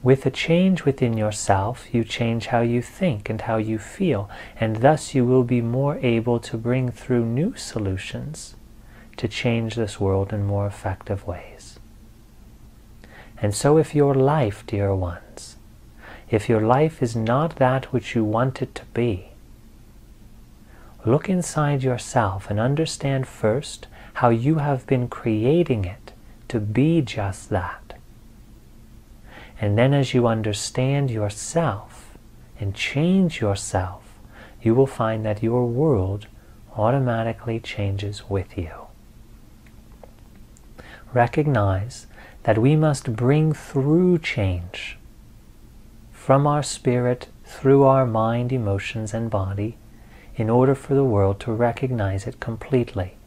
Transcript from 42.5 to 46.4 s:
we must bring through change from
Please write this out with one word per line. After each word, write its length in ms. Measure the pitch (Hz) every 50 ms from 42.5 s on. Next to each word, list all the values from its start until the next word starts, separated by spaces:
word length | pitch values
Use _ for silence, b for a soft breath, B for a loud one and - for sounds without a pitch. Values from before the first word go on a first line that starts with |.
| 107 110
we 180 | 117 135 151
must 380 | 156 156 156 143 - - - 113
bring 380 | 110 120 123 143 151 156 156
through 640 | 151 - - - - 139 131 143 156 170 185 180 180 165
change 800 | - - - 117 101 95 90 87 87 87 - - - - - - - - - - - - - - - - - - - - - - - - - - - -
from 340 | - - - - 131 139